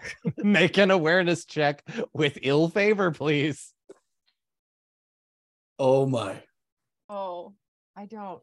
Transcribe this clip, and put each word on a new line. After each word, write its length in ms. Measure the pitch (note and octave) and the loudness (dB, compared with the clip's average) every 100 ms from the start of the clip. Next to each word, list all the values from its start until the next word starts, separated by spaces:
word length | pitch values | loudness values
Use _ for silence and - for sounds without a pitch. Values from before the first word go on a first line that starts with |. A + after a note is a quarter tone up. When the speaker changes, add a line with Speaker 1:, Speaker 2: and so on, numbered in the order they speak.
| - | -18
Speaker 1:
<laughs> 140 | - - | -8 -8
Speaker 2:
<laughs> 80 | - | -2
Make 400 | G#3 F#3 E3+ F#3+ | 2 4 4 4
an 120 | G3 | 4
awareness 540 | F#3+ D#3 F3+ F3 E3+ - | 4 4 2 2 -2 -4
check 360 | D3+ C#3+ C#3+ - A3+ - | -2 0 -2 -10 -10 -8
with 260 | C3+ D3 - | -2 -2 -2
ill 260 | B2+ D3 E3 | 0 2 2
favor, 420 | G3+ G#3 G#3 F#3 | 0 0 2 -2
please. 640 | C#3+ C#3+ D3 D3 C#3 - _ _ - _ _ _ _ _ _ _ _ _ _ _ _ _ _ _ _ _ - | -2 -2 -2 -2 -6 -14 _ _ -20 _ _ _ _ _ _ _ _ _ _ _ _ _ _ _ _ _ -2
Speaker 3:
Oh 280 | C3 C3+ C3+ | 2 4 2
my. 360 | B2 G2 - - _ _ _ _ _ - | -2 -4 -8 -16 _ _ _ _ _ -14
Speaker 1:
Oh, 460 | G3+ F#3+ F3 F#3 G3+ _ _ _ - | -12 -10 -12 -14 _ _ _ _ -20
I 80 | G3+ | -18
don't, 360 | G#3+ G3 E3+ | -16 -16 -16